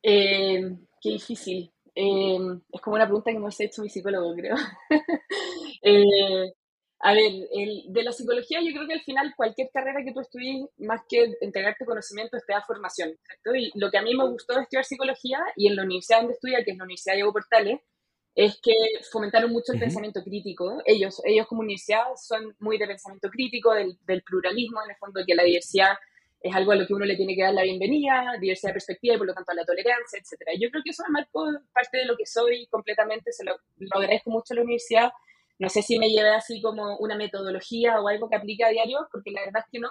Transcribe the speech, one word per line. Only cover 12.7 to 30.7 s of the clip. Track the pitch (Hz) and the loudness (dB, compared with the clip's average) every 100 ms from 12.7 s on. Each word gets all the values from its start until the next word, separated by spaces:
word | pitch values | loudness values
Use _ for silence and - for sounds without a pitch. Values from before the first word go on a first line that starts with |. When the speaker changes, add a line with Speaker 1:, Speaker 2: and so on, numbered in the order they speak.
| 208 190 - 160 160 _ | -8 -8 -6 -8 -8 _
Speaker 1:
¿cierto? | - 214 | -12 -4
Y | 262 226 | -2 -2
lo | 208 196 | -4 0
que | 196 | 0
a | |
mí | 220 | 0
me | 262 262 | 0 0
gustó | 240 - | -2 -2
de | 254 | -4
estudiar | 247 262 262 | 0 -4 -4
psicología, | 262 269 254 254 269 359 - | -4 -4 -4 -4 -4 -4 2
y | 220 | 2
en | 196 | 2
la | |
universidad | 190 180 - 226 | -4 -6 4 4
donde | 240 | 4
estudia, | - 254 247 | -4 -2 -2
que | 208 | -2
es | 185 | -8
la | |
Universidad | 185 180 190 196 | -12 -10 -2 0
Diego | 202 | 0
Portales, | 208 - 226 202 269 _ _ _ _ _ | -2 4 4 4 -4 _ _ _ _ _
es | - 208 - | 4 4 4
que | 240 226 220 220 - | 4 4 4 -2 -6
fomentaron | 220 208 226 233 | -4 2 2 2
mucho | 233 240 | -2 -2
el | 233 | -2
Speaker 2:
Ujú. | |
Speaker 1:
pensamiento | 233 185 214 196 | -2 -4 -6 -8
crítico. | 185 202 196 175 180 269 - | -8 -10 -10 -6 -6 -2 4
Ellos, | 214 190 - - | 4 4 -2 2
ellos | 214 220 | 2 2
como | 226 | -4
universidad | 220 196 - 214 247 262 | -4 -6 0 0 0 -6
son | - 220 220 208 | -6 -6 -6 -8
muy | 214 214 | -4 -2
de | 208 | -2
pensamiento | 190 196 196 196 | -6 -14 -10 -8
crítico, | 226 254 240 226 | -4 -4 2 4
del, | 214 190 180 - | 4 0 -6 -2
del | 185 | -2
pluralismo, | - 185 180 214 233 220 | 0 0 0 -2 -4 -6
en | 214 | -10
el | 202 | -14
fondo, | 202 190 185 | -10 -8 2
que | |
la | 175 | 4
diversidad | 175 175 - 190 190 196 - _ _ _ | 6 4 0 4 4 2 -8 _ _ _
es | 180 | -4
algo | 190 190 | 0 4
a | 196 | 4
lo | 180 | 2
que | |
uno | 202 | -2
le | 202 185 | -2 -2
tiene | 190 190 | -2 2
que | |
dar | 190 | 2
la | 190 | 4
bienvenida, | 190 185 202 294 277 262 247 233 | 0 0 0 0 2 2 0 -4
diversidad | 190 190 196 | -2 -2 -4
de | |
perspectiva | 190 - 180 240 | -6 -8 -2 2
y | 220 | 2
por | 190 | 0
lo | |
tanto | 185 180 | -4 -6
a | |
la | 170 | -6
tolerancia, | 170 175 240 240 233 202 | -2 0 2 0 -2 -14
etcétera. | - 160 160 185 | -16 -12 -8 -4
Yo | 233 | -2